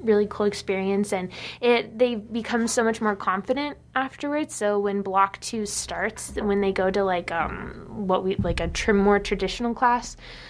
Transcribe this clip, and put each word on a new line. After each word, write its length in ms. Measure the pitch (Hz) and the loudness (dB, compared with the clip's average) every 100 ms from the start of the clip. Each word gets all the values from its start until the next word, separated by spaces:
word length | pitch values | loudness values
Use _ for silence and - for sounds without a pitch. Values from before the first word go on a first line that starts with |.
really 260 | 220 208 208 | 2 4 4
cool 160 | - 208 | 0 -2
experience, 640 | 202 - 190 190 196 202 | 0 -4 -2 0 0 0
and 160 | 190 180 - - - | -2 -4 -10 -14 -2
it, 380 | 240 240 - 220 | 2 2 0 2
they 160 | 247 | 2
become 520 | 226 208 226 220 233 226 | 2 -4 -6 -2 0 2
so 160 | 247 | 2
much 200 | 226 220 | 2 2
more 140 | 214 202 | 0 0
confident 600 | - 190 196 262 294 - - | 0 -2 0 -2 -2 -8 -6
afterwards. 600 | 262 262 - 285 294 311 | -4 -4 -6 -4 -2 -4
So 240 | - 208 208 | -2 0 2
when 240 | 202 202 | 0 -2
block 360 | 196 190 196 - | 0 2 2 2
two 260 | - 226 208 | -8 -4 -4
starts, 680 | - - 175 202 220 - - | -6 -6 -4 -4 -4 -8 -4
when 260 | 208 202 | 0 2
they 100 | 196 | 2
go 180 | 190 190 | 2 2
to, 140 | 196 | 2
like, 260 | 196 180 175 | 0 0 -2
um, 540 | 165 156 90 - - - | -2 -2 -4 -10 -12 -12
what 360 | - 190 185 | -6 0 2
we, 120 | 190 190 | 2 0
like, 240 | 180 170 | 0 0
a 80 | 170 | -2
tr-, 240 | - - | -2 2
more 240 | 202 196 202 | 4 6 4
traditional 560 | 202 190 190 - 240 | 2 -2 -2 -2 -4
class, 420 | 226 247 240 - - - - - | 2 2 2 -2 -14 -18 -18 -18